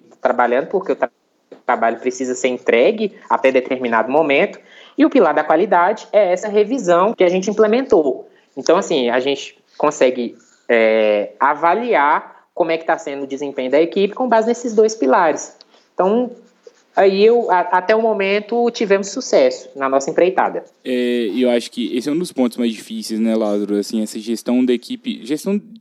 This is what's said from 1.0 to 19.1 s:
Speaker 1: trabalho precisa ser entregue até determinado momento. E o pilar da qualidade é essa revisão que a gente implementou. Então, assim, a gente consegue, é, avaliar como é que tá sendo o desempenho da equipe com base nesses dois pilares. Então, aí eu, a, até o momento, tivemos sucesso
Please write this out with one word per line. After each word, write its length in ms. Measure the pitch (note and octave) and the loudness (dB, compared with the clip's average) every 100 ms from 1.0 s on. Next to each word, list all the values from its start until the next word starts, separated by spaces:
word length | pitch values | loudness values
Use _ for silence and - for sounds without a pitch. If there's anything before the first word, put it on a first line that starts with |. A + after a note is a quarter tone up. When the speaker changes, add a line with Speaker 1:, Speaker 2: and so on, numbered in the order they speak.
| - - _ _ _ - - | -4 -6 _ _ _ -10 -4
Speaker 1:
trabalho 340 | A#2 A#2 A#2 | 0 0 -2
precisa 360 | B2+ B2 B2+ B2 | -6 -6 -6 -4
ser 140 | C3 | -4
entregue 640 | B2 - A2+ D3 A3 G#3+ - - | -2 0 2 2 0 -4 -8 -4
até 220 | A#2 C3+ | 0 2
determinado 580 | C3 B2+ B2+ B2 A#2 A2 | 2 0 -4 -2 0 2
momento. 500 | C#3+ D#3 C#3 G3+ - - - - - | 0 2 2 0 -4 -20 -20 -12 0
E 80 | D4 | 2
o 40 | |
pilar 240 | C4+ F3 | 4 2
da 100 | D3 | 2
qualidade 640 | D3+ D#3 G3+ F#3 F3+ A3+ - | 2 2 4 2 2 -2 -2
é 180 | G3+ F#3+ | 2 2
essa 160 | F3+ G#3+ | 0 0
revisão 680 | G#3 G#3 C4+ F#3 E3+ G3 | 0 0 0 2 2 2
que 100 | A#3 | 2
a 60 | F3+ | 2
gente 200 | F#3 F#3 | 2 0
implementou. 800 | G3 G#3+ A3+ C4 G3 D3 - - _ _ - | 2 2 2 0 0 0 -4 -10 _ _ -4
Então, 220 | B2 E3+ | 2 2
assim, 320 | G3+ E3 A#2+ | 2 -2 0
a 100 | A#2+ | 0
gente 380 | C3 C3+ - - _ - | -2 -4 -8 -18 _ -4
consegue, 600 | D3 D3 C3 B2 A#2 - _ _ - | -2 2 2 2 -6 -10 _ _ -2
é, 600 | A#2 A2+ A2 G#2+ G#2 G2 - | 2 4 4 2 2 -2 -2
avaliar 1080 | C3 D3 E3 F#3 B3 F3+ C#3+ E3+ - - _ | 0 2 0 0 0 0 2 0 -4 -16 _
como 180 | - E3+ | -6 -2
é 60 | E3 | -2
que 80 | - | -2
tá 120 | D#3+ | -4
sendo 260 | - C#3 | -6 -10
o 40 | C#3 | -8
desempenho 420 | C3+ C#3+ C#3 B2+ | -8 -6 -6 0
da 120 | C#3 | 2
equipe 340 | E3 G3 G3 - | 2 0 -2 -2
com 140 | B3+ | 0
base 180 | A3+ G#3+ | 0 0
nesses 260 | A#3+ B3+ | -2 -2
dois 220 | G#3+ A3 A3 | 0 0 0
pilares. 640 | C4+ A3+ E3+ C#3 - - _ _ _ | 0 2 2 -2 -8 -18 _ _ _
Então, 380 | - F#3 A3+ B3 - - _ - _ _ - | -4 0 0 -2 -8 -20 _ -20 _ _ 2
aí 280 | G3 F#3+ | 2 4
eu, 260 | G#3+ A#3+ A3+ | 4 4 2
a, 80 | F3+ | 0
até 360 | - F#3 F3+ A3 | 2 0 2 2
o 60 | |
momento, 680 | A3+ G#3 G3 G3+ G#3 A#3 A#3+ | 2 0 0 -2 -2 -2 -2
tivemos 380 | A#3 G#3 G3 | -2 0 0
sucesso 600 | G3 | 0